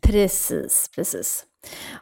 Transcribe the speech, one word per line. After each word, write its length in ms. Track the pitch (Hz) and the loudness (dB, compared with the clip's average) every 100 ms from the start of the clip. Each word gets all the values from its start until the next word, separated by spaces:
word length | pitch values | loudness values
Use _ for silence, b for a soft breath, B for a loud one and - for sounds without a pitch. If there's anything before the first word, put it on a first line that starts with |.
Precis, 880 | - 208 190 - - 78 - - - | 4 6 4 2 -2 -4 0 0 0
precis. 500 | - 165 90 - - - _ B B B B | -4 -6 -4 -6 -6 -10 _ B B B B